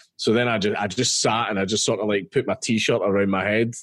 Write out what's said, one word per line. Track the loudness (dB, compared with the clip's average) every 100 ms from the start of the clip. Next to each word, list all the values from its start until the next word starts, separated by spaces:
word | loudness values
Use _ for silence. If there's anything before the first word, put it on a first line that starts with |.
| -20 -4
So | 0
then | 2 2
I | 0
ju-, | 0 0
I | -2
just | -2 -2 0
sat | 0 0 0
and | -2
I | -2
just | 0 0
sort | 0
of, | 0
like, | -2 -2
put | -2 -2
my | -2
t-shirt | -2 0 2 2
around | 2 2 2
my | 0
head | 0 0 0 -4